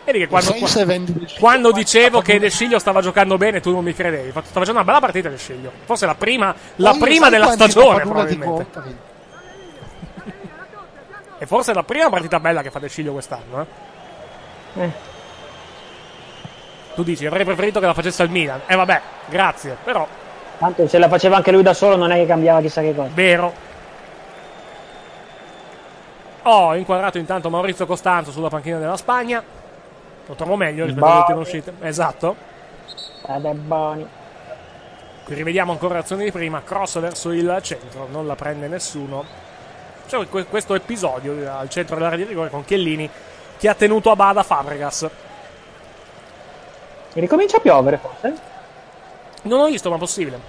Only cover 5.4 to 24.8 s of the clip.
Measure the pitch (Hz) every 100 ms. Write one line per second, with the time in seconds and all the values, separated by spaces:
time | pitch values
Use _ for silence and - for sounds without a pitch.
5.4 | - 127 127 - - 233 180 151 208 254
6.4 | 196 - - - 185 294 247 320 285 220
7.4 | 214 226 214 214 262 190 196 214 175 160
8.4 | 147 165 180 165 131 123 - - - -
9.4 | 381 392 359 285 - - - - - 392
10.4 | 392 320 370 415 359 - - - - 349
11.4 | 151 214 240 190 - 269 320 190 160 175
12.4 | 165 165 139 139 139 - 151 139 - 123
13.4 | 113 127 165 - - - - - - -
14.4 | - - - 190 175 - - - - -
15.4 | - - - - - - - - - -
16.4 | - - - - - - 170 156 147 180
17.4 | 190 175 208 208 185 165 170 - 175 180
18.4 | 151 135 - 185 185 165 - - - 165
19.4 | 185 - 143 127 - 214 156 - - -
20.4 | - - 175 175 160 175 170 175 185 196
21.4 | 190 185 185 170 202 190 170 175 170 165
22.4 | 165 160 156 160 156 147 135 160 185 175
23.4 | 175 - - - - - - - - -
24.4 | - - - -